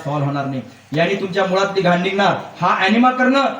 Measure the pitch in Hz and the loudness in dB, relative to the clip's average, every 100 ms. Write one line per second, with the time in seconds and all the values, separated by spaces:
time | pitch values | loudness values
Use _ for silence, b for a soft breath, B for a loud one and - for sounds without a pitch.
0 | 143 147 139 143 135 131 110 B B 151 | -4 -2 -2 -2 -4 -6 -10 B B -2
1 | 180 202 190 190 185 190 196 190 175 180 | 0 -2 -4 -2 0 0 0 0 2 2
2 | 190 196 190 143 - - 175 185 190 233 | 0 0 0 0 -6 -4 -2 0 2 4
3 | 254 254 262 277 247 | 4 4 2 2 0